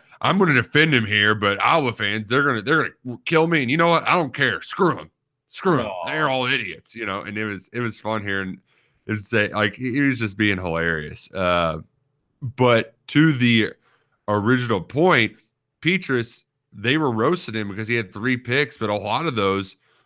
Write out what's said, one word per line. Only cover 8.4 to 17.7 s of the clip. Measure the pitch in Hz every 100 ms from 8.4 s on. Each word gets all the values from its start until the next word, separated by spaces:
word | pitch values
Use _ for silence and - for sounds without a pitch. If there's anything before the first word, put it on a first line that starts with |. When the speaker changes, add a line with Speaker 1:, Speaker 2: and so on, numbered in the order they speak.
| 95 - _ _ _ _ -
Speaker 1:
it |
was | 107 98
say, | 113 104
like, | 104 107
he, | 95 127
he | 131
was | 139 123
just | 107 98
being | 107 95
hilarious. | 90 82 85 80 76 123 -
Uh, | 95 90 87 82 80 - _ _ _ _ _
but | 123 - 123 113 113 _ -
to | 143 160
the | 135 120 117 104 - _ _ _ _ -
original | 104 104 127 120 101
point, | 82 135 180 143 110 - _ _ _ _
Petras, | 156 190 185 127 117 - - _ _
they | - 110 151
were | 147
roasting | 110 127 180 -
him | 110
because | 101